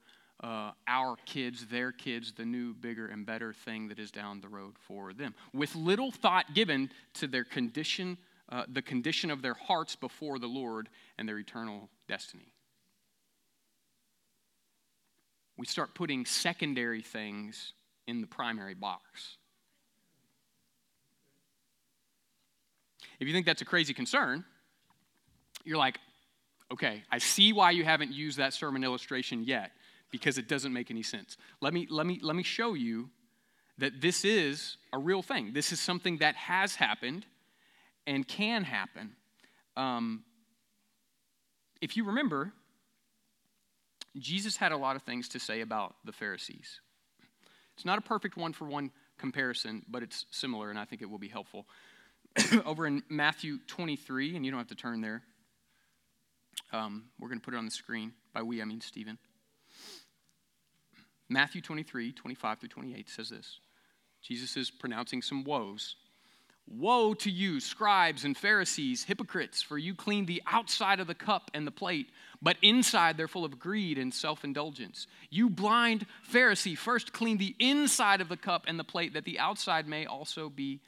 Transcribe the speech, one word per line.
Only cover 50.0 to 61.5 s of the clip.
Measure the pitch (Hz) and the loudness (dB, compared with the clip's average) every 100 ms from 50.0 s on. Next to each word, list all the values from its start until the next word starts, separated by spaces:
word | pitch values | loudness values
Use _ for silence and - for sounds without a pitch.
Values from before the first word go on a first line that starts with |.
it's | 117 - - | -8 -10 -10
similar, | - 135 110 104 | -6 -4 -4 -6
and | 104 | -6
I | |
think | 104 110 | -8 -10
it | 104 | -10
will | 104 | -10
be | 98 | -10
helpful. | 107 95 101 - - - - - _ _ - | -10 -10 -14 -16 -20 -20 -20 -20 _ _ 2
<coughs> | 107 226 151 | 4 4 4
Over | 156 156 | -2 0
in | 143 - | 0 -2
Matthew | 151 147 - 160 135 - | 2 2 2 -6 -8 -10
twenty-three, | - 165 143 - 131 147 175 | -8 -6 -6 -6 -4 -4 -4
and | |
you | 131 | -4
don't | 131 | -4
have | 117 | -8
to | |
turn | 117 120 113 | -8 -6 -4
there. | 110 113 - _ _ _ _ _ _ _ _ _ _ _ _ - - | -4 -6 -12 _ _ _ _ _ _ _ _ _ _ _ _ -14 -8
Um, | 113 110 104 117 - | -6 -6 -8 -12 -16
we're | 120 | -10
gonna | 120 | -8
put | 123 | -6
it | 120 | -6
on | |
the | 110 | -6
screen. | - - 113 110 - _ | -8 -6 -6 -6 -12 _
By | 113 | -6
we, | 113 117 | -4 -4
I | |
mean | 107 113 | -6 -8
Stephen. | - 113 107 110 _ _ _ _ _ - - - - _ _ _ _ _ _ _ _ - _ _ - | -12 -12 -12 -14 _ _ _ _ _ -20 -20 -20 -20 _ _ _ _ _ _ _ _ -20 _ _ -2
Matthew | 131 143 | 2 2